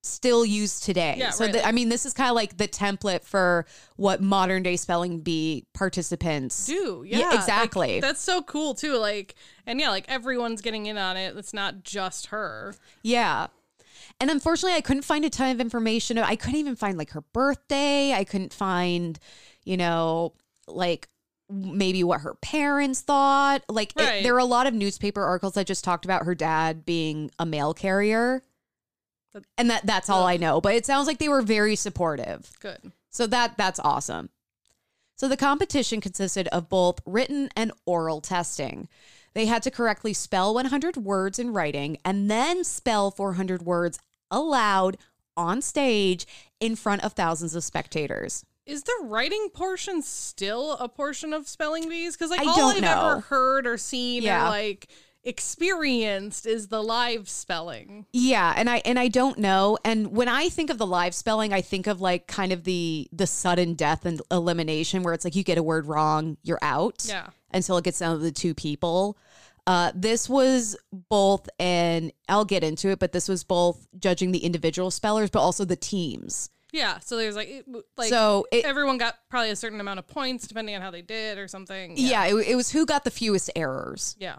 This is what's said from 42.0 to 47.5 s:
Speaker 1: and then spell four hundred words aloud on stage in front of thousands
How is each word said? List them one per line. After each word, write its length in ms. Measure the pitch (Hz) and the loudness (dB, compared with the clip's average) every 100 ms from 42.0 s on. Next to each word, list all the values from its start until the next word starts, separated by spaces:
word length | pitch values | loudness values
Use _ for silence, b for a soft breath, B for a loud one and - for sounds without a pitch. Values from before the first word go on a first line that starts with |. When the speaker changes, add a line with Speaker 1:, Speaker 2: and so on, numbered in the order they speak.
Speaker 1:
and 280 | 175 196 202 | -2 0 2
then 320 | 220 285 359 | 2 2 0
spell 480 | 349 - - 214 196 | -2 -2 0 2 0
four 220 | 196 196 | 0 -4
hundred 280 | 180 185 185 | -2 -2 -4
words 380 | 170 175 175 - _ _ _ | 0 0 0 -4 _ _ _
aloud 640 | 233 320 269 214 196 190 190 b b _ - | -2 2 2 4 4 2 0 b b _ -4
on 240 | 170 214 | -2 -2
stage 640 | - - 269 214 196 180 - B B _ | -2 0 2 4 2 0 -6 B B _
in 160 | 226 220 | -2 -2
front 280 | 214 202 | -2 0
of 100 | 214 | -2
thousands 400 | - 170 165 170 | 0 0 0 -4